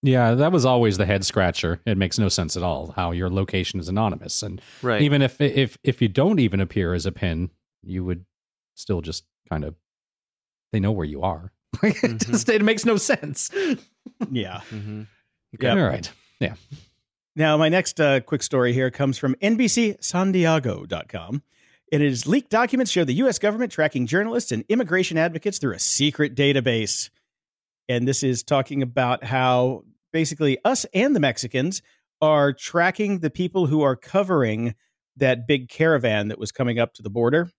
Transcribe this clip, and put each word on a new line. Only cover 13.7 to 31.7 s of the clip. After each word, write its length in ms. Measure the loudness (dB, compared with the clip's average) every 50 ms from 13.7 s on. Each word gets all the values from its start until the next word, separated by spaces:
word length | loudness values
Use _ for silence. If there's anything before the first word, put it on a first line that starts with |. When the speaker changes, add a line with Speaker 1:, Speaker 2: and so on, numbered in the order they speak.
| -2 -4 -6 _ _ _ _ -20 _ _ -8 -6
Speaker 3:
Yeah. 300 | -4 -6 -6 -6 -10 -14 -14 -12
Speaker 2:
Mm-hmm. 320 | -12 -12 -10 -10 -12 -12 -14 -16 _ _ _ _ _ _ _ _ -12 -4
Speaker 3:
Yep. 180 | -2 0 2 2
Speaker 1:
All 60 | 2
right. 280 | 2 0 -2 -6 -10 -14 _ _ _ _ _
Yeah. 140 | -6 -6 -6 -8 _ _ -20 -20 -20 _ _ _ _ _ _ _ _ _ _
Speaker 3:
Now, 220 | -2 0 2 4 4
my 120 | 4 4
next, 300 | 2 2 0 -2 -2 0
uh, 200 | 2 4 4 2
quick 220 | 0 -2 -4 -4 -4
story 300 | -2 0 2 2 2 2
here 180 | 2 0 -2
comes 260 | -2 -2 -2 -2 -2 -2
from 180 | -2 -2 -2 0
N 140 | 0 0 2 2
B 100 | 2 2
C 280 | 2 2 0 0 -2 -4
San 320 | -8 -4 -2 0 0 2
Diego 540 | 2 2 4 4 2 2 0 -2 -4 -4 -6
dot 240 | -8 -8 -8 -8 _
com. 320 | -12 -12 -10 -8 -10 -10 -10 _ _ _ _ _ _ _ _ _
It 100 | 0 2
is 240 | 2 2 0 0 0 0
leaked 220 | 0 0 0 _
documents 420 | 2 2 2 2 2 0 0 0
show 120 | 2 0 2
the 100 | 2 2
U 120 | 2 2 2
S 120 | 0 2
government 320 | 0 0 0 0 -4 -4
tracking 360 | 0 0 0 0 2 0 -2 0
journalists 440 | 0 0 0 0 -2 -4 -4 -2
and 120 | -4 -6 -2 _
immigration 480 | 0 0 0 0 0 0 0 0 0 0
advocates 400 | 0 0 -2 -4 -6 -4 -6 -2
through 160 | -4 -4 -2
a 60 | -2
secret 560 | -2 -2 0 2 0 0 2 0 -2 -2 0
database. 720 | 0 2 2 2 2 2 0 0 0 -2 -2 -4 -6 -6 -10 _ _ _ _ _ _ _ _ _ _ _ _ _ _ _ -4
And 180 | -2 0 0 0
this 160 | -2 0 0
is 180 | -2 -2 -2 -2
talking 380 | 0 0 0 0 0 -2 -4
about 420 | -4 -2 -2 -2 0 0 0 -2 -4
how 600 | -4 -2 0 2 4 4 4 2 0 -2 -4 -10 _ _ _ _ _ -4
basically 440 | -2 -2 -2 -2 0 0 0 0 2 _
us 220 | 0 0 0 -4 -4 -2
and 200 | 0 2 2 2
the 40 | 2
Mexicans 600 | 2 0 0 -2 -8 -4 -4 -2 -2 -2